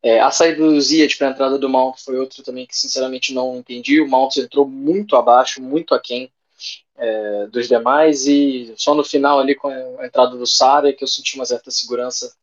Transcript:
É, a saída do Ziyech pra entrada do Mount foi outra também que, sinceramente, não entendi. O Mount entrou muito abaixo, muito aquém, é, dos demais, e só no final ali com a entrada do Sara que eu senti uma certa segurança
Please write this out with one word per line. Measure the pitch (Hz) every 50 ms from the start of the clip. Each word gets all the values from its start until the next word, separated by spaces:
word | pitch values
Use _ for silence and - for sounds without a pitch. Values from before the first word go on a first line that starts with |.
É, | - 120 113 113
a | 117 143
saída | 147 - 170 165 156 147
do | 156 156 151 147
Ziyech | 139 131 151 160 151 139 -
pra | - 143 135
entrada | 131 135 135 131 135 139
do | 135 131
Mount | 131 131 131 131 131 - -
foi | - 131 131
outra | 135 131 - -
também | 139 - 127 127 127
que, | _ -
sinceramente, | - - 135 - 135 131 131 131 127 - -
não | 131 127 127 127 127
entendi. | 123 123 - 123 123 120 135 143 156
O | 156 135
Mount | 131 131 135 135 -
entrou | 143 127 - - 139 143 135
muito | 135 135 139 147 175 196 208 208 -
abaixo, | - - 117 120 123 127 - - 131
muito | 131 127 139 165 165 - 147
aquém, | 120 - - 123 123 131 131 _ _ _ _ _ _ - - - - _ _ _
é, | - 120 113 110 110 107 104 104 104 104
dos | 110 110 120 120 120
demais, | 123 117 117 123 135 147 160 160 151 139 135
e | 143 143 143 143 139 131 127 120 113 113
só | - - 151 147
no | 151
final | 143 - - 143 139 143 143 139
ali | 135 139 139
com | - - 143
a | 135 127 127 127 127 135 131
entrada | 123 _ 127 127 127 123
do | 123 123
Sara | 120 - - 139 131 139 147 147 143
que | 135 -
eu | 135 120
senti | - - - - -
uma | 135 127
certa | 120 123 113 _ 135
segurança | 123 - - - 123 123 123 127 123 - 127 123 _ _